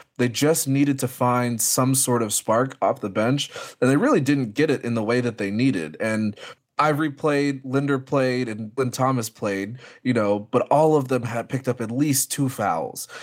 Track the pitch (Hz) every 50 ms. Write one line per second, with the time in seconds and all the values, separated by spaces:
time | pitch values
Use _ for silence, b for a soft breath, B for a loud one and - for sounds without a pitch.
0 | B B _ - 123 123 113 - 139 147 165 160 - 139 135 139 143 143 139 135
1 | - 123 - - 127 123 123 123 123 120 120 113 - - - - 127 131 135 127
2 | - - 123 123 117 104 104 - - - 110 113 131 135 - - - 98 123 -
3 | - 104 95 - 107 117 135 143 139 B B B B B B - - 127 139 147
4 | 208 285 294 185 139 135 147 143 131 110 104 - 143 131 135 117 - 117 117 113
5 | 107 107 120 123 120 120 110 - 104 98 101 107 127 135 113 95 78 76 78 -
6 | - 110 110 110 110 107 107 B B B B B _ _ _ - 147 151 151 143
7 | 160 156 143 - - 156 147 143 143 143 139 135 131 131 127 139 143 139 139 131
8 | 131 - 151 139 131 127 123 123 127 113 110 107 113 107 - - 135 123 - -
9 | 131 131 131 123 113 - - - - 107 98 98 98 101 120 131 B B B B
10 | - 127 123 117 107 104 104 104 104 - - 123 - - 135 143 160 156 156 151
11 | 135 127 131 123 113 117 113 117 113 - - 131 - 127 120 - 123 107 117 127
12 | 151 156 139 131 - - - - 143 127 123 - 107 95 85 80 76 52 - -
13 | - B B B